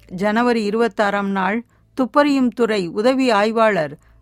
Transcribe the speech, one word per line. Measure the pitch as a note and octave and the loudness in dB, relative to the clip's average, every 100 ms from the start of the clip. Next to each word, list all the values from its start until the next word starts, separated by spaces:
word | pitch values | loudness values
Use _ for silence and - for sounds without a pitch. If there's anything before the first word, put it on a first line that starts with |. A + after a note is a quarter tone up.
| - | -16
ஜனவரி | F3+ G#3 G#3+ B3 A#3 G3+ | -4 -2 0 0 0 0
இருபத்தாறாம் | A3+ A#3 - G3+ G3+ G3+ | 0 0 0 -2 0 -2
நாள் | G3 F#3 A3+ - _ _ | -2 -2 -4 -8 _ _
துப்பறியும் | - B3+ D4 D4 C#4 B3 | -4 0 2 2 2 0
துறை | - A3+ G#3+ E3+ | 0 -2 0 -2
உதவி | G3 A3 C4 B3+ | 0 0 2 2
ஆய்வாளர் | G3+ G#3+ A3+ A3 F#3+ D3 D3 _ _ | 2 0 2 2 0 -4 -10 _ _